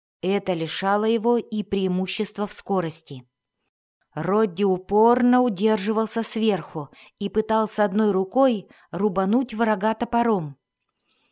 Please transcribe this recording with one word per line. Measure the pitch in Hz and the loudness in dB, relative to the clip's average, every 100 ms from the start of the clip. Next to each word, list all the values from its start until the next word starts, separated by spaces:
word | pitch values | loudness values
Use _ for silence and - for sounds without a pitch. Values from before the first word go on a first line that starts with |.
| _ _ | _ _
это | 180 202 196 | -2 -2 -2
лишало | 170 160 - 196 202 | -4 -4 -4 0 0
его | 220 226 220 240 | 2 0 2 0
и | - 214 | 0 -6
преимущества | 196 202 185 180 185 - 208 - 202 | -2 -2 0 0 -2 -4 -6 -6 -8
в | |
скорости. | - - 196 165 156 - 131 120 _ _ _ _ _ _ _ _ | -8 -4 -2 -2 -6 -14 -16 -18 _ _ _ _ _ _ _ _
Родди | - 170 208 220 165 | -6 0 2 0 0
упорно | 202 185 - 208 226 240 240 247 | 0 0 0 4 4 4 4 4
удерживался | 247 180 214 214 190 220 220 233 | 2 0 0 0 0 -2 -2 -2
сверху | 220 226 220 190 147 165 143 - - - | -4 0 0 0 -4 -10 -10 -14 -20 -8
и | 202 | -4
пытался | 214 214 220 214 - | -2 0 0 0 0
одной | 208 190 214 | 0 2 2
рукой | 190 190 247 269 214 - _ _ | 2 0 2 2 2 -6 _ _
рубануть | 170 208 180 185 233 254 | -2 -2 0 0 0 0
врага | 214 226 208 208 | -2 0 0 0
топором. | 220 233 233 240 208 151 139 _ _ _ _ _ _ _ | -2 -2 0 0 0 -4 -12 _ _ _ _ _ _ _